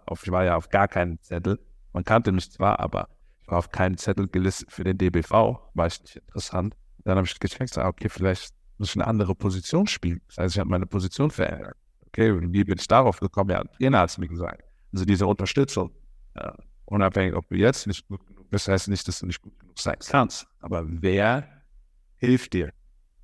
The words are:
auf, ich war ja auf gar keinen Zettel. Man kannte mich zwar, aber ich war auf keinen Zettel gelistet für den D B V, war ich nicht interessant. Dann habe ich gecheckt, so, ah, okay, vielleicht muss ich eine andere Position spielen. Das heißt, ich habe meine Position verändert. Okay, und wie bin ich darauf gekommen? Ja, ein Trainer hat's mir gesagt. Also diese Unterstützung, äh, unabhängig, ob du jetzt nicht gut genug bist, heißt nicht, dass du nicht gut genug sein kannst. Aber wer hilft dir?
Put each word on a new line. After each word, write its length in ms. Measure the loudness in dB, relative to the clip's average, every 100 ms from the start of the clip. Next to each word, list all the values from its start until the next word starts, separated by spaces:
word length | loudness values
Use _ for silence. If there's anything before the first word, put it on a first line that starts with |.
| -6
auf, 160 | -10
ich 80 | -2
war 120 | 2
ja 120 | 2 2
auf 140 | 2
gar 180 | 2 2
keinen 320 | 0 -2 -4
Zettel. 360 | -8 -4 -2 -2 -6 -20 -10
Man 100 | -8
kannte 280 | 0 2 2
mich 200 | 0 -2
zwar, 280 | 0 0 0
aber 300 | -2 -4 -6 -12 -20 _
ich 60 | -4
war 100 | -2
auf 140 | -2
keinen 260 | 0 0 0
Zettel 300 | -2 -2 0
gelistet 440 | 0 0 -2 -8
für 120 | -6
den 160 | -2 2
D 100 | 2
B 140 | 2
V, 480 | 2 4 4 0 -6
war 140 | -2 -2
ich 120 | -4
nicht 180 | -14 -20
interessant. 580 | -14 -10 -6 -4 -4 -6 -18 -8
Dann 180 | 0 0
habe 80 | 0
ich 140 | -2
gecheckt, 340 | -6 -4 -6
so, 80 | -2
ah, 60 | -2
okay, 200 | -2 -6
vielleicht 460 | -2 0 0 -6 -20 -20 -8
muss 120 | -4
ich 60 | -2
eine 120 | 0
andere 260 | 2 0
Position 540 | 0 -2 -2 -2 0 0
spielen. 340 | 0 -2 -4 -6
Das 100 | -4
heißt, 180 | -2 0
ich 40 |
habe 100 | 0
meine 160 | 0 0
Position 460 | -2 -2 0 -2
verändert. 440 | 0 -4 -4 -12 -18 _ _ _
Okay, 220 | 2 2
und 240 | 2 2
wie 100 | 2
bin 140 | 2 0
ich 100 | 4
darauf 320 | 4 6 2
gekommen? 300 | -2 0 0
Ja, 120 | -2
ein 80 | -4 -2
Trainer 220 | 2 4
hat's 200 | 4 0
mir 80 | -8
gesagt. 360 | -6 -8 -10 -18 _ _
Also 120 | -2 2
diese 200 | 4 4
Unterstützung, 640 | 2 0 0 0 -2 -6 -8 -20 -20 -20 -14
äh, 160 | -14 -14 -20 -20 -6
unabhängig, 500 | 0 2 2 0 -2
ob 120 | -4
du 60 | 2
jetzt 320 | 2 2 -4
nicht 200 | -8 -10
gut 180 | -14 -16
genug 220 | -20 -6
bist, 180 | -4 0
heißt 220 | 0 0
nicht, 180 | -2 -4
dass 120 | -6
du 60 | -6
nicht 160 | -8
gut 180 | -12 -20
genug 200 | -18 -8
sein 180 | -6 -6 0
kannst. 400 | 2 2 -2 -16 _
Aber 240 | -8 -6 -4
wer 760 | -2 0 2 2 0 -4 -16 _ -20 _ _ _ _
hilft 360 | 2 2 2
dir? 200 | -4 -4 -8 _ _ _ _